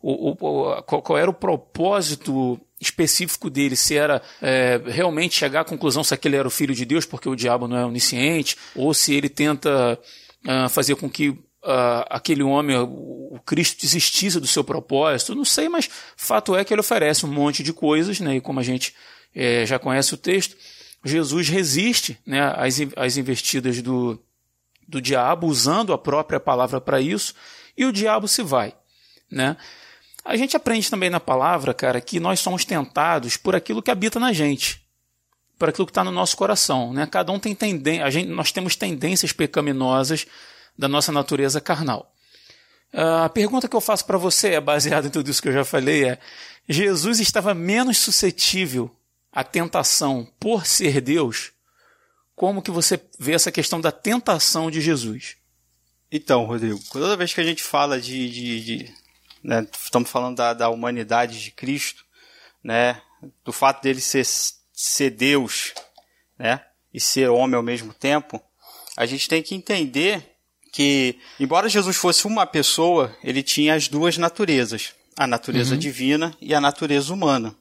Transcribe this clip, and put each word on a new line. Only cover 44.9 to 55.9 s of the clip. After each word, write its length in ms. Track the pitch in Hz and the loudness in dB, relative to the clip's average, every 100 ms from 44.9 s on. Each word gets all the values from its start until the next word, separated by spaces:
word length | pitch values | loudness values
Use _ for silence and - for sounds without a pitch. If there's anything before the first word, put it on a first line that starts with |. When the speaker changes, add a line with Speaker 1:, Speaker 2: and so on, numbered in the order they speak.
| 151 143 | 0 0
Speaker 1:
em 40 | |
tudo 180 | 156 139 | -2 -2
isso 120 | 135 | -2
que 60 | - | 0
eu 40 | |
já 100 | 135 | 0
falei, 420 | 131 147 131 151 | 2 0 2 2
é: 120 | 131 127 - - - - - | 2 -2 -12 -20 -20 -18 -2
Jesus 520 | 151 202 180 180 226 | 0 2 2 2 2
estava 340 | 214 220 196 | 2 2 0
menos 460 | 175 175 220 254 220 | 0 0 2 2 2
suscetível 880 | - - 190 - - 185 175 127 113 _ _ _ _ | 2 2 2 2 0 2 0 -2 -4 _ _ _ _
à 120 | 131 | -6
tentação 840 | 135 180 170 175 139 - 143 131 120 _ | -2 -2 0 0 2 0 0 -2 -6 _
por 260 | 214 220 | -2 0
ser 360 | 156 - 156 139 | 2 2 2 2
Deus? 500 | 127 160 131 - - _ _ _ _ _ _ _ _ | 2 0 0 -4 -10 _ _ _ _ _ _ _ _
Como 260 | - 185 196 | -2 -2 0
que 80 | 190 | -4
você 280 | 170 160 175 _ - | -2 0 0 _ -6
vê 140 | 135 | 0
essa 180 | 165 - | 2 2
questão 280 | 165 147 170 | 0 -2 0
da 120 | 160 | 0
tentação 800 | - 208 240 - 165 - 165 160 | 0 -2 0 2 2 2 2 -2
de 100 | 156 | 0
Jesus? 560 | 156 147 117 107 - - _ _ _ _ _ | 0 0 -2 -8 -12 -16 _ _ _ _ _